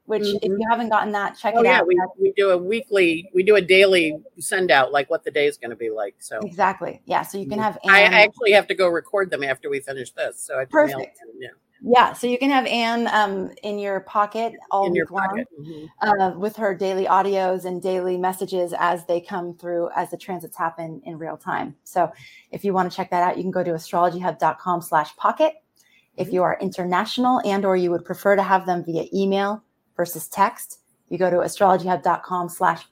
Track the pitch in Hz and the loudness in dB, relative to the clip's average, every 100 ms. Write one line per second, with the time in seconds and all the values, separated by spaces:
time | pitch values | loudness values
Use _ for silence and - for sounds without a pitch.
0 | - 214 208 202 180 202 220 233 226 214 | -4 -2 0 0 0 -2 0 0 2 0
1 | 214 202 196 - 233 233 233 247 175 180 | 0 -2 -4 -4 -2 4 6 6 4 2
2 | 185 - 196 202 196 180 180 226 - 196 | 0 0 0 2 2 2 0 -4 0 2
3 | 170 165 185 180 190 208 175 190 196 185 | 2 0 -2 0 4 4 6 6 8 6
4 | 160 156 - - 147 196 175 143 127 143 | 2 -2 -10 -14 -6 -2 4 4 4 2
5 | 139 160 160 143 147 139 120 113 117 110 | 0 -2 -2 0 0 -2 -8 -8 -6 -6
6 | 101 - - 110 196 170 190 190 - - | -6 -10 -12 -10 -8 0 0 0 -8 -12
7 | - 180 160 196 190 208 214 - - 196 | -4 -4 -4 -8 -6 -4 -4 -2 4 6
8 | 208 220 214 - 220 202 185 185 180 170 | 8 6 4 4 4 4 4 2 2 0
9 | - 202 190 147 139 131 151 139 139 135 | -2 -4 -2 -4 -4 -6 -6 -6 -6 -10
10 | 120 - 135 - - 135 131 302 294 233 | -10 -8 -8 -8 -8 -6 0 2 2 0
11 | - - - 117 127 - _ _ - 247 | -10 -14 -20 -18 -18 -18 _ _ 2 4
12 | 220 - 247 247 269 269 226 233 233 233 | 4 2 -2 0 2 2 0 0 0 -2
13 | 226 220 208 196 185 - 208 202 202 190 | 0 2 2 -2 -8 -10 -8 -6 -4 -6
14 | - 214 208 220 226 - - 196 196 175 | -4 -2 -2 -2 -6 -6 -4 -2 0 0
15 | 160 185 196 208 240 160 151 156 156 - | -2 -4 -4 -6 -10 -14 -16 -14 -16 -4
16 | 214 202 185 170 208 214 214 185 190 190 | -2 0 -2 -2 -8 -4 -4 -4 -4 -2
17 | 190 185 190 190 185 185 180 180 185 185 | 0 0 2 0 -2 -4 -6 -6 -4 -4
18 | 180 180 180 185 190 190 175 170 170 175 | -4 -4 -4 -4 -6 -4 -4 -2 -2 -2
19 | 170 175 175 196 175 170 175 175 170 - | -2 -4 -4 -8 -8 -10 -6 -4 -2 -4
20 | 170 170 - 180 160 - 165 165 165 156 | -6 -8 -10 -10 -10 -6 -6 -6 -10 -12
21 | 170 165 160 156 185 156 147 - - 185 | -14 -12 -10 -10 -8 -6 -8 -12 -8 -2
22 | 165 - - - _ 170 202 185 180 185 | -2 -4 -20 -20 _ -8 -2 0 -2 -4
23 | 190 180 175 - 185 180 175 160 - 175 | -4 0 0 0 -4 -4 -2 -4 -4 0
24 | 175 175 185 160 160 - 185 170 165 160 | 2 0 -4 0 0 0 -2 -4 0 0
25 | 151 - 208 226 311 - _ _ _ _ | 0 -2 -2 2 0 0 _ _ _ _
26 | _ - 185 185 170 - 190 185 180 180 | _ -8 -2 2 2 0 -4 -4 -2 -2
27 | 220 - 254 254 202 196 196 185 175 170 | -2 0 0 2 0 0 2 2 2 -2
28 | - 175 202 202 185 190 180 175 170 165 | -4 -2 2 2 4 2 2 -2 -2 -4
29 | 156 196 196 196 202 214 - _ _ - | -4 -2 0 0 0 -4 -10 _ _ -6
30 | 175 160 - 202 202 - - - _ _ | -6 -6 -8 0 0 0 -14 -18 _ _
31 | _ 175 180 175 160 - 196 185 180 180 | _ -2 2 2 0 2 4 4 2 -2
32 | 185 170 - 180 175 - 180 170 - | 0 -2 -2 -6 -6 0 0 0 -6